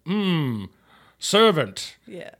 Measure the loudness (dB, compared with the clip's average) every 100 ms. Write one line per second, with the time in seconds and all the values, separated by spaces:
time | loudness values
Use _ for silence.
0 | -6 -2 0 0 -2 -4 -8 _ _ _
1 | _ _ 0 4 6 4 -2 -8 -14 -16
2 | -18 -16 -16